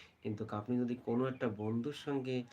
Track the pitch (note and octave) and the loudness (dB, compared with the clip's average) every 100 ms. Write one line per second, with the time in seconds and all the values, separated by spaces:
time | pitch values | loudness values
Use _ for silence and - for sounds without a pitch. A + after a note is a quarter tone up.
0 | - - A#2 G#2+ G#2+ G#2+ A2 B2 B2 B2 | -18 -8 -4 -4 -2 -2 2 2 2 0
1 | - A#2+ C3 B2+ B2 G#2 G#2+ A#2 A#2+ C#3+ | 0 2 2 2 -2 0 0 0 0 -4
2 | - C#3 C3 B2+ A#2+ | -2 0 0 -2 -2